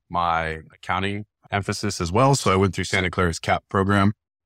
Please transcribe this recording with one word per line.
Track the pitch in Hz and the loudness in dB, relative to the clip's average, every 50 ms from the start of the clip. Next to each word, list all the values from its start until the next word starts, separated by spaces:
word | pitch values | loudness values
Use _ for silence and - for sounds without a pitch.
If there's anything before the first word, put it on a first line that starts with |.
| _ - | _ -6
my | 87 87 87 85 82 82 82 80 80 80 76 - _ | -4 -2 0 0 0 0 -2 -4 -6 -8 -12 -18 _
accounting | _ - - 90 92 95 101 101 104 104 _ _ _ _ - | _ -6 -4 -2 -2 -2 -4 -6 -6 -10 _ _ _ _ -4
emphasis | - 101 98 - 101 - - 104 - - | -4 -4 -2 -2 -6 -4 -4 -4 -4 -2
as | 90 85 | -4 -2
well. | 90 110 135 139 139 | 2 2 4 4 4
So | - - 104 | 2 2 2
I | 95 | 2
went | 95 98 95 85 | 4 2 2 0
through | - 90 | -2 -4
Santa | - - 98 92 90 | -2 -2 -2 -2 -2
Clara's | - - 90 85 80 - | 0 0 0 0 0 -4
cap | - - 92 - _ _ | -2 -2 -2 -2 _ _
program, | - 101 98 98 101 101 98 104 104 _ _ _ _ _ _ | 0 0 2 2 2 4 4 2 0 _ _ _ _ _ _